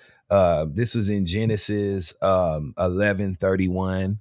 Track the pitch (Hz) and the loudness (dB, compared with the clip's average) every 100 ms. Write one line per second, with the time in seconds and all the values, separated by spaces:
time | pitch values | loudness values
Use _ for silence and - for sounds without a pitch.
0 | _ _ - 98 90 78 80 78 117 120 | _ _ 0 2 4 2 0 -2 -2 0
1 | 98 101 90 101 110 107 - 104 101 98 | 0 0 0 0 0 0 0 0 -2 -2
2 | 87 - 98 92 90 78 73 - 92 90 | -6 -2 0 2 2 -2 -6 -2 -2 0
3 | 104 98 98 92 95 95 92 92 95 95 | 0 0 -2 -2 0 2 0 0 -2 -2
4 | 95 107 | -2 -4